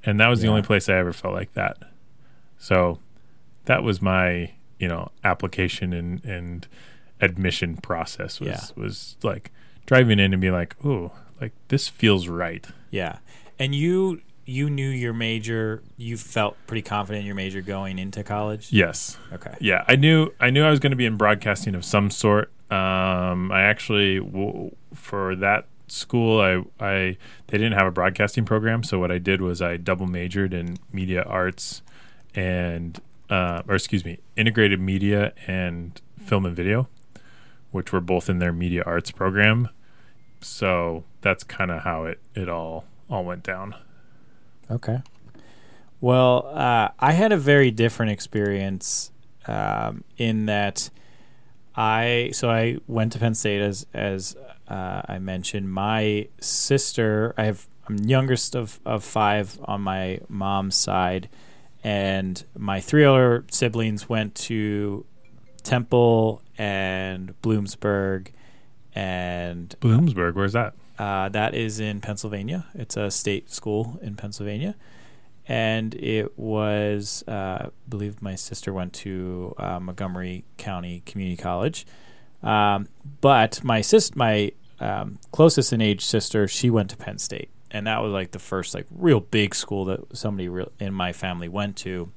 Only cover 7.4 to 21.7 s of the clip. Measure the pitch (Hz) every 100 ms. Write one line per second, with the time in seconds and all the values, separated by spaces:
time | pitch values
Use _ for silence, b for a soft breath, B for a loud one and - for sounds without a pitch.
7.4 | 92 - 90 82 - 85 85 - 95 -
8.4 | - 90 - - 107 - - - 113 101
9.4 | - b b b - 131 123 104 98 95
10.4 | 92 90 87 - 143 123 85 - B -
11.4 | 117 - - 139 - - 113 98 87 85
12.4 | 87 87 - - - 104 85 85 - B
13.4 | B - 135 139 160 180 190 165 - -
14.4 | - 127 147 139 135 131 120 113 113 113
15.4 | 110 113 110 110 - - 117 113 - -
16.4 | 104 - - 113 - 104 98 104 101 101
17.4 | 95 95 95 98 98 95 95 98 101 104
18.4 | 104 107 - 107 85 - - - - 92
19.4 | - - 104 90 - 131 151 160 156 -
20.4 | 123 135 151 151 139 135 120 107 104 104
21.4 | 104 98 -